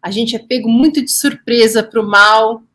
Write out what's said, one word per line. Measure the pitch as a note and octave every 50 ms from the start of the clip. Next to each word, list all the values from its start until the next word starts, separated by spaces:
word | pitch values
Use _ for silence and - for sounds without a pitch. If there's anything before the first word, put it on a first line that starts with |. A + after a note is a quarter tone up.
A | - F3
gente | G3 A3 A#3 A3+ A#3
é | A3
pego | - - B3+ B3 G#3+ A3+
muito | A3+ A#3+ D4 D#4 D4+ D4
de | B3 -
surpresa | - - - C#4+ - - - - A#3+ A#3 A3 A3 G#3+ A3
pro | G#3 - - A#3
mal | A3 G3+ G#3 G3+ G3+ G#3+ G#3+ A3 A3 A3 A3+ A3 _ _